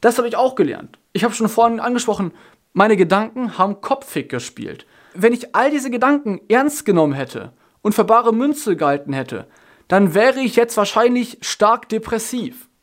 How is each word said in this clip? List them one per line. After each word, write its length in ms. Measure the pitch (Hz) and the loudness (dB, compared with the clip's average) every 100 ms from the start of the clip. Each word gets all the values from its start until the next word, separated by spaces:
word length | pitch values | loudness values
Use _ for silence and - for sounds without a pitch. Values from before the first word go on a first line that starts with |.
Das 160 | 233 240 | 2 2
habe 120 | 240 | -2
ich 80 | 220 | 0
auch 180 | 254 | -2
gelernt. 440 | 262 156 - - _ _ 196 | 0 -2 -2 -14 _ _ -2
Ich 80 | |
habe 80 | 233 | -2
schon 160 | - 220 | 0 -2
vorhin 320 | 220 233 233 | 2 2 2
angesprochen, 520 | 233 247 240 202 185 - - _ _ | -4 -4 -2 -4 -4 -8 -20 _ _
meine 240 | - 208 208 | 2 4 4
Gedanken 580 | 180 190 220 226 247 - | 4 2 -2 -6 -8 -2
haben 240 | 190 202 | -2 -2
Kopffick 480 | - 269 - - 139 | -4 -6 -4 -8 -6
gespielt. 560 | 123 - - 113 - - _ _ | -8 -10 -12 -14 -14 -20 _ _
Wenn 180 | - 214 | 0 0
ich 220 | 240 240 | 0 -4
all 160 | 190 262 | 0 0
diese 180 | 294 262 | 0 -4
Gedanken 540 | 240 254 285 285 185 _ | 0 2 2 0 -8 _
ernst 360 | 233 285 285 | 0 0 -2
genommen 300 | - 175 156 | 0 2 2
hätte 400 | 139 131 117 104 _ _ _ | 0 -8 -10 -14 _ _ _
und 140 | 214 | -4
für 100 | 214 | 0
bare 300 | 196 226 233 | 4 4 4
Münze 420 | 226 277 294 - 175 | 0 0 -2 -2 0
gehalten 380 | 151 143 143 | 0 -2 -4
hätte, 320 | 135 131 110 - _ _ _ _ | -8 -6 -10 -12 _ _ _ _
dann 240 | 190 196 | 2 4
wäre 280 | 165 240 262 | 4 2 2
ich 160 | 262 - | 0 2
jetzt 200 | 233 214 | 0 0
wahrscheinlich 640 | 202 - 240 247 240 - | 0 2 2 2 -4 -8
stark 480 | - - 208 233 - | -10 0 2 2 -2
depressiv. 800 | 220 220 226 226 247 170 - - _ | -6 -4 -6 -6 -8 -8 -12 -20 _